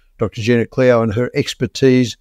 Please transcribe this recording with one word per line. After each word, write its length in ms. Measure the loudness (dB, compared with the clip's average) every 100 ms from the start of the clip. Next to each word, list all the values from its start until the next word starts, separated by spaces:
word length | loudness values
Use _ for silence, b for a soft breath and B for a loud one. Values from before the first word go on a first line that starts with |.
| _ -8
Doctor 240 | -8 -4
Jeanette 300 | 0 0 0
Cleo, 300 | 0 2 2
and 120 | 0
her 180 | -2 -4 -4
expertise 840 | -6 -6 -6 0 2 2 0 -6